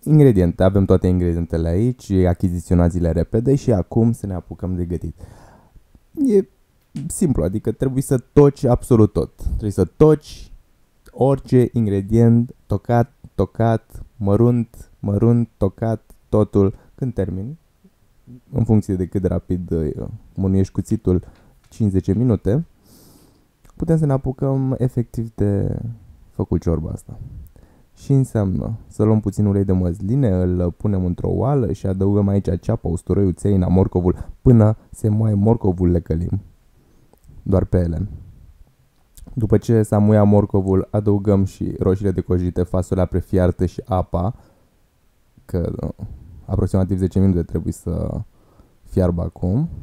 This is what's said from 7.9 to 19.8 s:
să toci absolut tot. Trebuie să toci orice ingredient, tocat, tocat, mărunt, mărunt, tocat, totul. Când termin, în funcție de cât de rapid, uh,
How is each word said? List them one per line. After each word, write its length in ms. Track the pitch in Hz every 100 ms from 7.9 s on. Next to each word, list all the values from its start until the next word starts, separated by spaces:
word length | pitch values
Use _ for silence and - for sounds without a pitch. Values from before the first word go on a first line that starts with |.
| 131
să 160 | 135 139 -
toci 320 | - 143 -
absolut 480 | 127 120 - 117 104
tot. 240 | - 71 _
Trebuie 280 | - - 107
să 140 | 95
toci 680 | 90 _ 151 151 - - - - _ _ _ _ -
orice 580 | - 127 139 - 127 120
ingredient, 840 | 123 107 98 98 110 117 117 120 - _
tocat, 460 | 101 - 120 123 _ -
tocat, 680 | - 95 - 113 113 _ - - _
mărunt, 760 | 98 101 117 123 113 - - _
mărunt, 500 | 101 101 110 120 117 _
tocat, 540 | 98 - 113 110 _ _ _
totul. 460 | - 104 101 98 - _
Când 200 | - 135
termin, 420 | 113 95 92 107 160 _ _ _ _ _ _ _ - _
în 120 | 131
funcție 300 | 113 110 -
de 120 | 92 92
cât 160 | 101
de 60 | 90
rapid, 420 | 87 - 90 90
uh, 360 | 85